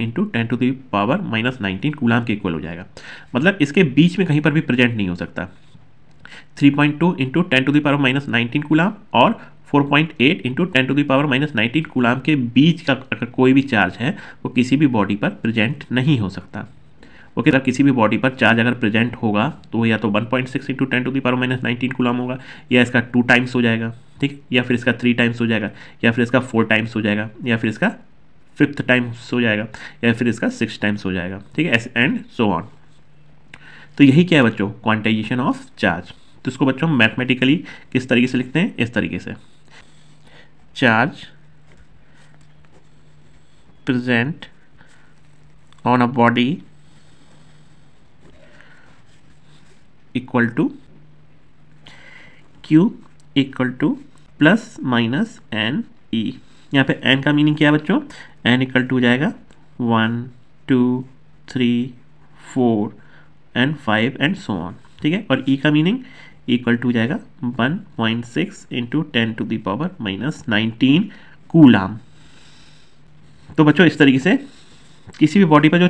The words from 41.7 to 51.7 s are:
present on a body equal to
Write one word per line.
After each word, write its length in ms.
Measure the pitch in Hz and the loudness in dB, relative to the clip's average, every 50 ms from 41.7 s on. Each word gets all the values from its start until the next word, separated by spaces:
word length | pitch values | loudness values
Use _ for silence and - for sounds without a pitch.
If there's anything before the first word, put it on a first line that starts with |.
| - - - - - - - - - - - - - - - - - - - - - - - - - - - - - - - - - - - - - - - - - - - | -20 -20 -20 -20 -20 -20 -20 -20 -20 -20 -20 -20 -20 -20 -20 -20 -20 -20 -20 -20 -20 -20 -20 -20 -20 -20 -20 -20 -20 -20 -20 -20 -20 -20 -20 -20 -20 -20 -20 -20 -20 -8 -4
present 600 | - 127 123 123 127 120 113 120 147 175 - - - - - - - - - - - - - - - - - - - - - - - - - - - - - - | -2 -2 -2 0 0 0 0 0 -2 -4 -8 -14 -20 -20 -20 -20 -20 -20 -20 -20 -20 -20 -20 -20 -20 -20 -20 -20 -20 -20 -20 -20 -20 -20 -20 -20 -20 -14 -6 -2
on 220 | 120 123 123 123 | 0 2 2 0
a 20 | 120 135 123 | 0 2 2
body 340 | 117 117 120 123 120 131 180 - - - - - - - - - - - - - - - - - - - - - - - - - - - - - - - - - - - - - - - - - - - - - - - - - - - - - - - - - - - - - - - - - - - - - - - - | 2 2 4 2 0 0 -2 -6 -8 -16 -20 -20 -20 -20 -20 -20 -20 -20 -20 -20 -20 -20 -20 -20 -20 -20 -20 -20 -20 -20 -20 -20 -20 -20 -20 -20 -20 -20 -20 -20 -20 -20 -20 -20 -20 -20 -20 -20 -20 -20 -20 -20 -20 -20 -20 -20 -20 -20 -20 -20 -20 -20 -20 -20 -20 -20 -20 -20 -20 -20 -20 -20 -20 -20 -20 -20 -14 -10 -8
equal 320 | 123 - - - 120 117 113 113 | -8 -6 -2 0 0 0 0 0
to 60 | - 202 302 - - - - - - - - - - - - - - - - - - - - | -2 -2 -2 -4 -8 -20 -20 -20 -20 -20 -20 -20 -20 -20 -20 -20 -20 -20 -20 -20 -20 -20 -20